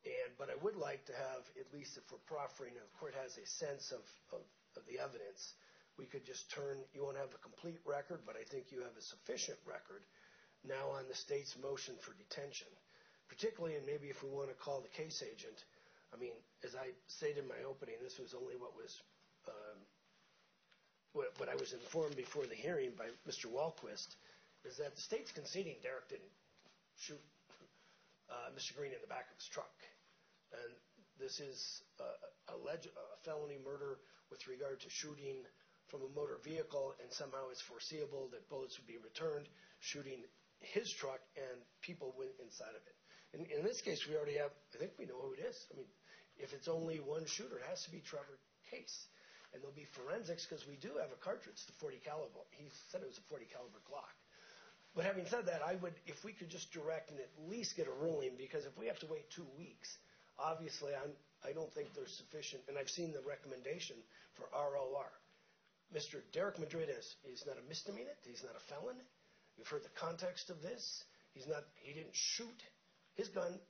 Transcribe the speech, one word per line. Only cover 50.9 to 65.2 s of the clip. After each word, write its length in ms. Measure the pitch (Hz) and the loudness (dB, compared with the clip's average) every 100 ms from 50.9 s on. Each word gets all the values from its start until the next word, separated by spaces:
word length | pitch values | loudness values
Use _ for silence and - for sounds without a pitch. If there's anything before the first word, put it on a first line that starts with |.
| 285 | 2
have 80 | 156 | 2
a 80 | 127 180 | 2 0
cartridge, 320 | 226 - - - | 0 0 -8 -10
the 80 | - | -2
forty 160 | 151 127 151 | -2 -2 -2
caliber. 400 | 151 135 95 - | 0 -2 -4 -12
He 160 | - 147 - - | -10 -12 -10 -4
said 80 | 185 | -2
it 80 | 131 | -2
was 80 | - | -6
a 80 | - | -6
forty 200 | 147 110 | -6 -4
caliber 320 | 131 123 104 - | -8 -8 -10 -6
Glock. 240 | 143 - - - - - - - - - | -6 -6 -12 -20 -20 -16 -16 -16 -18 -2
But 120 | 175 180 | 6 6
having 200 | 190 170 | 6 4
said 200 | 240 196 | 6 6
that, 120 | 156 151 | 6 6
I 80 | 185 | 4
would, 120 | 175 170 - | 2 -2 -6
if 160 | 151 | -6
we 100 | 208 | -6
could 160 | 214 170 | -6 -6
just 200 | 185 - | -4 -4
direct 380 | 170 151 160 143 | 0 4 2 0
and 80 | 147 | -6
at 100 | 123 156 160 | -6 -6 -2
least 260 | 226 196 - | 0 2 4
get 100 | 143 | 2
a 60 | 127 | 6
ruling, 400 | 160 156 131 123 | 6 6 4 2
because 280 | 135 156 139 | 0 0 0
if 120 | 139 | 0
we 80 | 226 | 0
have 140 | - | 0
to 100 | 156 | 0
wait 160 | 156 143 | -2 -2
two 120 | - 139 139 | -8 -6 -6
weeks, 320 | 175 - - - - - - - | -10 -8 -8 -10 -12 -20 -18 2
obviously 560 | 147 160 165 - 143 | 2 4 0 0 2
I'm, 200 | 139 143 - - - | 2 0 -4 -14 -8
I 120 | 135 | -2
don't 200 | 156 160 | 0 0
think 200 | 151 143 | 0 -2
there's 200 | 143 127 - | -2 -4 -6
sufficient, 440 | 127 151 139 135 - | -6 -4 -2 -4 -2
and 80 | 143 | 0
I've 120 | 135 | 2
seen 220 | - 170 | 2 2
the 140 | 147 131 | 2 0
recommendation 720 | 143 135 127 127 170 - 117 113 - - - | -2 -2 -4 0 0 0 -4 -10 -18 -18 -8
for 80 | - | 0
R 240 | - 147 139 | 4 6 6
O 160 | 131 139 | 4 4
R. 140 | 135 - | 2 -6